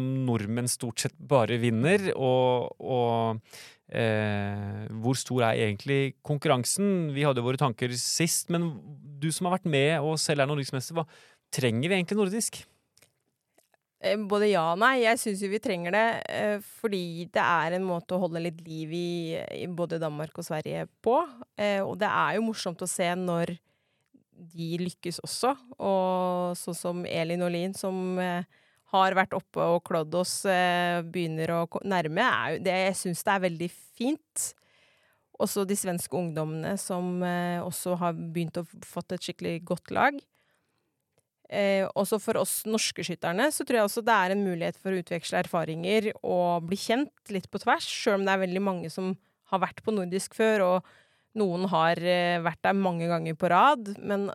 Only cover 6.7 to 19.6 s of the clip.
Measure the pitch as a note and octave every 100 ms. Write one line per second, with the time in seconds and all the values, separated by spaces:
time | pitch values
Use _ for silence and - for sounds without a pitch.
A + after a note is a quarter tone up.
6.7 | - G3+ F#3 D#3+ C#3 D3 B2+ A#2+ C3 C#3+
7.7 | G#2+ B2+ B2 - - E3 - - E3+ E3+
8.7 | C#3 G#2 C#3+ D3 C#3+ D#3 D#3 F3+ F3+ F3+
9.7 | C#3+ C#3+ D#3+ D3 D#3 - D3+ C3+ D3 C3+
10.7 | C3 B2 E3 D3+ - - _ _ - B2+
11.7 | A2+ D#3 F#3+ F3 G3+ G3 A3 - - -
12.7 | _ _ _ _ _ _ _ _ _ _
13.7 | _ _ _ F#3+ G#3 G3+ G#3 G#3 F#3+ D#3+
14.7 | F3 A#3 C4 A3+ A#3 A3+ G3 G3+ G#3 A#3+
15.7 | F3+ F3 G3+ A3+ - - G#2 G#3+ G#3 -
16.7 | - A3+ G3 F3 E3 F3 - G3 E3+ D#3
17.7 | F3+ F#3+ F3 - F3+ F3+ E3 E3+ E3 E3
18.7 | D#3+ D#3 E3+ F3 F3 E3 E3 - C#2